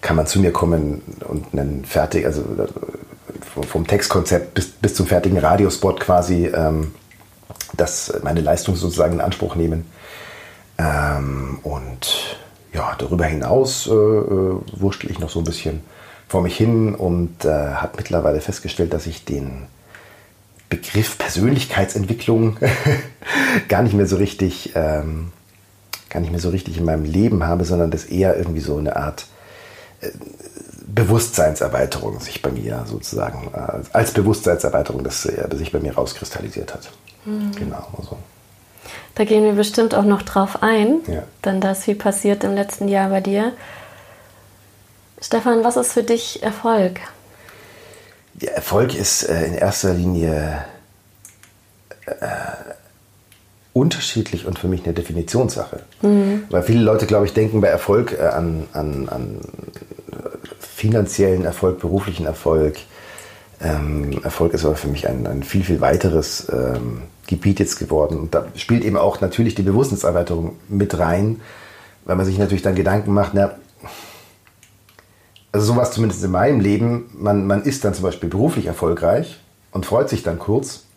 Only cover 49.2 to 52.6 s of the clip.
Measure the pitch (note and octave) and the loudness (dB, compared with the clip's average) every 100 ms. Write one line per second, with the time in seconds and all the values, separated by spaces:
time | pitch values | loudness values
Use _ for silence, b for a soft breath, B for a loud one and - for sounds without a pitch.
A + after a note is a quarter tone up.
49.2 | - E2 D#2+ E2+ G2 - F#2+ F2+ F2 F2+ | 0 0 0 0 0 2 0 2 2 2
50.2 | E2 D#2 D#2 D2 C#2+ B _ _ _ _ | 2 0 -2 -4 -10 B _ _ _ _
51.2 | - _ - _ _ _ _ - - - | -20 _ -20 _ _ _ _ -18 -12 -8
52.2 | - - - - | -6 -6 -8 -12